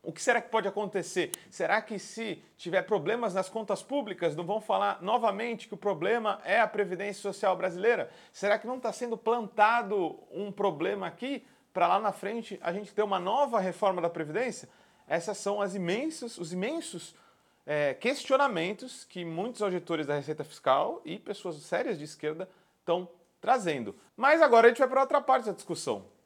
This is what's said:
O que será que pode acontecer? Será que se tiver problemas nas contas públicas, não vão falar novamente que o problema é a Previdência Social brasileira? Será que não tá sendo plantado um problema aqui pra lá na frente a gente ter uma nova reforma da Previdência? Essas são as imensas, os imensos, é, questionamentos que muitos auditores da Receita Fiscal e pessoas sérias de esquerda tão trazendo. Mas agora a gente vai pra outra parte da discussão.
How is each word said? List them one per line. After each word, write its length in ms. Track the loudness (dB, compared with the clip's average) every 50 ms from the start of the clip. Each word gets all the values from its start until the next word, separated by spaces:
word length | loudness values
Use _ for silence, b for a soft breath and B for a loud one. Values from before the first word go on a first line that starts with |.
| -10
O 80 | -10
que 100 | -10 -4
será 180 | 2 2 2 2
que 100 | 0 0
pode 180 | -2 0 0 0
acontecer? 640 | -4 -4 -6 -2 -4 -4 -4 -2 -2 -2 -2 -2 B B B B
Será 320 | -8 -4 0 2 2 0
que 160 | 0 -4 -10 -10
se 460 | -10 -12 -10 -8 -6 -6 -8 -8 B B B B
tiver 260 | -8 -2 -2 -2 0
problemas 500 | 2 0 0 0 0 -2 -2 -2 -2 -2
nas 160 | -2 -4 -4
contas 320 | -6 -8 -4 -4 -4 -6
públicas, 540 | -4 -4 -4 -4 -4 -4 -6 -2 -2 -2 -2
não 100 | -2 -4
vão 160 | -4 -4 -4
falar 400 | -2 0 0 2 2 0 0 -2
novamente 680 | -2 0 0 2 2 2 0 0 -4 -4 -6 -8 -8 -12
que 60 | -14
o 40 | -4
problema 640 | -2 -2 -2 0 2 2 2 2 2 -2 -2 -2 -2
é 140 | 0 4 4
a 80 | 4 2
Previdência 560 | 2 -2 -2 -2 -2 -6 -6 -6 -8 -6 -6
Social 320 | -8 -6 0 2 2 2
brasileira? 560 | 2 0 -4 -2 2 2 2 2 2 0 B B B B B
Será 280 | B -4 2 2 2 2
que 80 | 0 -6
não 120 | -8 -4
tá 140 | -4 -6 -4
sendo 240 | -4 -4 -6 -6 -2
plantado 1000 | 0 0 0 0 0 -6 2 4 4 6 6 2 0 0 0 0 0 -2 -4 -8 -16 -14
um 200 | -10 -8 -8 -8
problema 560 | -4 0 0 0 0 0 -2 -2 -2 -2 -4 -8
aqui 360 | -8 -8 -6 -6 -6 -6 b b b b b b _
pra 140 | 2 4 4
lá 120 | 4 4
na 120 | 2 0
frente 480 | -4 -2 -6 -6 -6 -6 -8 -8 -12 -6
a 100 | -4 -4
gente 220 | -4 -4 -8 -6 -2
ter 80 | -2
uma 180 | 0 0 0 0
nova 400 | 0 0 2 2 2 2 2 0
reforma 400 | 0 0 -2 2 2 2 2 2
da 100 | 0 -2
Previdência? 600 | -2 -2 -6 -4 -2 -2 -2 -2 -4 -8 -14 -18 b b b b b b b b
Essas 320 | -2 -2 -2 -4 -8 -4
são 200 | -4 -4 -2 -2
as 140 | -2 -2 -2
imensas, 640 | -4 -2 -2 -2 -2 -2 -4 -6 -8 -12 -12 -10 -10
os 160 | -10 -8 -4
imensos, 600 | -4 -4 -2 -4 -6 -6 -8 -12 -12 -14 -14 -20 b b b b b b b b b b
é, 300 | -2 0 2 2 0 0
questionamentos 1120 | 0 -2 -2 -2 -2 0 2 2 4 4 2 2 0 -2 -2 -4 -6 -10 -14 -16 -18 -20
que 200 | _ -12 -10 -8
muitos 380 | -8 -6 -6 -6 -6 -4 -2 -2
auditores 420 | -2 -2 -2 -4 -2 -4 -2 0
da 80 | 0 -2
Receita 300 | -2 -2 -4 -6 -8 -8
Fiscal 580 | -12 -12 -4 _ 4 4 4 4 0 -4 -8 -8
e 140 | -10 -12 -10
pessoas 380 | -8 -10 -10 -8 -8 -8 -10
sérias 420 | -10 -6 -4 -2 -2 0 -2 -4 -4
de 60 | -6
esquerda 440 | -12 -12 -6 -6 -6 -4 -4 -10 -12 b b b b b b _
tão 240 | 0 0 0 0 -6 -14 _ _ _ _ _ 2
trazendo. 500 | 2 2 4 4 0 -2 -2 -4 -8 -10 -12 -20 _ _ 0
Mas 240 | 4 6 8 8
agora 240 | 8 8 10 10 10
a 40 | 10
gente 80 | 8 8
vai 80 | 2 4
pra 140 | 4 2
outra 200 | 4 4 2 0
parte 240 | 4 4 2 4 4
da 60 | -2
discussão. 560 | -6 -6 -6 -8 -8 -6 -2 -4 -4 -4 -4 -14 _ _ _